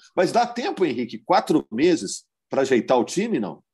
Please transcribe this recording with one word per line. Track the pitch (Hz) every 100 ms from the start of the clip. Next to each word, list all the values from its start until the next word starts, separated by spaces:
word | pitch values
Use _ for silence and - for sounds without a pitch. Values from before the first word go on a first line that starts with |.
| _
Mas | 175 170
dá | 226 240
tempo, | 233 381 285
Henrique, | 165 120 120 113
quatro | - 190 - 156 -
meses | 113 175 160 92 - - _ _
pra | 131
ajeitar | 135 123 120 127
o |
time, | - 175 233 156
não? | 90 76 _